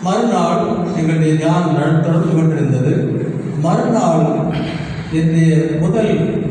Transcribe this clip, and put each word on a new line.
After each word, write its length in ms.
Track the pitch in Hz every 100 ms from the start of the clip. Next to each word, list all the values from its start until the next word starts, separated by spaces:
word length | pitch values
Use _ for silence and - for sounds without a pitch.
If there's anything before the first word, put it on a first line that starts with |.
மறுநாள் 600 | 175 208 240 185 170 170 170 170 170 165
எங்களுடைய 380 | 160 160 156 156
தியானம் 380 | 160 170 165
நட-, 260 | 143 147 160
தொடர்ந்து 360 | 170 160 - 160
கொண்டிருந்தது. 760 | 160 - 127 127 - - - - - - - -
மறுநாள் 600 | 165 - 233 226 170 165 160 - 170 151 160 - - - -
என்னுடைய 420 | 160 165 165 160 156 - -
முதல் 600 | 165 220 214 - 160 - -